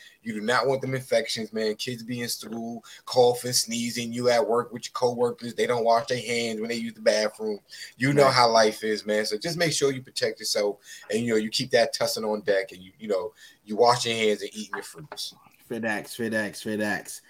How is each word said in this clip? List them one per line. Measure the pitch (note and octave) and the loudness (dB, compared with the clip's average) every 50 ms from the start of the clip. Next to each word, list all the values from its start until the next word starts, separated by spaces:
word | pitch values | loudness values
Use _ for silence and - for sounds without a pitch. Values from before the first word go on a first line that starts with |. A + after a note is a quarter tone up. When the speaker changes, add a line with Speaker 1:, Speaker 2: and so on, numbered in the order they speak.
| - - - _ - | -20 -20 -20 _ -12
Speaker 1:
You | A#2 A2 | -10 -8
do | G#2 | -4
not | G#2 A2+ B2 B2 A#2 C3+ | -2 0 2 2 2 2
want | C3+ C3 | 0 0
them | B2+ C3 C3 | -2 -4 -4
infections, | C3 B2+ - A#2+ A2+ A2+ - - A#2 A2 - - | -6 -2 0 0 0 0 -2 -4 -6 -6 -6 -4
man. | - - A3 G#3+ | -4 -2 -2 -4
Kids | - - B3+ - A3+ A3+ | -4 -6 -8 -8 -8 -8
be | A3+ B3 A#3+ | -8 -8 -6
in | A#3+ A#3 | -6 -6
school, | - - - A3 - - - A#3 A#3+ A3+ - - - - - | -6 -8 -8 -10 -10 -10 -8 -10 -10 -12 -14 -18 -20 -18 -14
coughing, | - - - B2 B2 A#2+ A#2+ - B2 B2+ | 0 4 6 6 6 4 2 -2 -2 0
sneezing. | - - A2+ A2+ A#2 A#2 A#2+ A#2 A#2+ A#2+ A#2 A#2 | 0 0 -2 -2 -4 -4 -4 -4 -4 -4 -4 -4
You | B2 A#2+ B2 | 0 2 4
at | A#2+ A#2 A2 | 4 4 4
work | G2 A#2 A#2+ A#2 - A#2 | 2 2 0 0 -2 -6
with | A#2+ - | -12 -10
your | - - | -10 -4
coworkers. | - B2+ A#2+ B2 A#2+ B2 A#2+ A#2 - A#2+ A#2+ A2+ | 0 0 0 2 2 0 0 0 -2 -8 -6 -2
They | - A2 | 0 0
don't | A#2 B2 A#2+ A2 | 2 2 2 4
wash | A2+ A#2 A#2 A#2 | 4 4 4 2
their | - B2+ B2 | 0 -2 -4
hands | G#2+ A2+ A#2+ A#2 A#2 A#2 A2+ G#2+ | -2 -2 -2 -2 -2 -2 -4 -4
when | G#2+ A#2 | -4 -4
they | A#2+ | -4
use | A#2 A#2 A#2 A2 | -4 -6 -8 -10
the | - | -2
bathroom. | A2 A2+ G#2+ G#2+ G#2+ G#2+ - - A2 A2 G#2 G2+ _ _ - - - - - | 2 2 4 4 2 0 -2 -4 -6 -4 -6 -6 _ _ -20 -18 -18 -18 -6
You | - B2 C#3 C#3+ | -2 0 2 6
know | C#3+ C#3+ | 6 6
Speaker 2:
Right. | C3+ B2+ | 8 8
Speaker 1:
how | B2+ B2 A#2 | 6 6 6
life | A2+ A2+ A2+ G#2+ G#2+ - - | 8 6 6 6 2 0 -4
is, | A2 G#2+ G#2 G2+ | -4 -4 -2 -2
man. | G#2 G#2+ G#2+ G#2+ | -2 0 0 0
So | G#2+ G#2+ G#2 | -2 -4 -4
just | - E3+ D#3+ | -4 -4 -2
make | E3+ E3+ D#3+ - | 0 0 0 0
sure | - D3 C#3 | 0 0 0
you | C#3 B2+ C3 | -2 -4 -8
protect | - - - B2+ A2+ A2 - | -12 -6 -4 -2 -2 -2 -4
yourself | A2 - - A2+ G#2 G2+ G2+ - _ - - - - - | -6 -4 -2 0 0 -2 -2 -6 _ -20 -20 -16 -8 -4
and, | G#2 A2+ A#2+ | -2 -2 0
you | A#2+ A2+ | 2 2
know, | |
you | A2 G#2+ A2 | 0 0 0
keep | - - C3 B2+ - | -2 -4 0 2 4
that | A#2+ A2+ - - | 4 4 2 0
tussin | - A#2+ A2+ - A#2 A2 | -2 -2 -2 -2 -4 -4
on | G#2+ G#2+ G#2 F#2+ | -4 -4 -2 0
deck | G#2 G2 F#2+ F#2+ - | 0 0 0 0 -4
and | - F#2 | -8 -18
you, | F2+ F#2 - - | -20 -20 -18 -10
you | A2 G#2+ | -4 -2
know, | G2+ F#2 F2+ F2+ - - - - - _ _ | -2 -2 -2 -4 -8 -14 -20 -20 -20 _ _
you | G#2 G#2+ | -4 2
wash | G2+ A#2+ A#2+ B2 B2 B2 | 4 6 6 6 4 2
your | A#2+ A2+ | -2 0
hands | A2+ A2 G#2+ G#2 G2 G2 | 2 2 2 2 0 -4
and | G#2 - | -8 -10
eating | G#2+ G#2+ - - | -12 -12 -10 -10
your | - - | -12 -12
fruits. | - - - D#3 - - - - - - - _ _ _ _ _ - | -12 -16 -18 -18 -14 -12 -12 -12 -12 -14 -16 _ _ _ _ _ -10
Speaker 2:
Fit | A#2 A2+ A2+ | -8 -6 -4
acts, | A2+ G#2+ G2+ - - - | -4 -4 -4 -6 -8 -8
fit | - A#2 A2 A2 | -6 -4 -2 -2
acts, | A2 G#2+ G2 F2 - - | -2 -2 -4 -6 -8 -6
fit | A2 G#2+ G#2 | -4 -4 -2
acts. | G#2+ G#2 G2 E2+ - - - - - | -2 -2 -2 -4 -6 -10 -14 -16 -18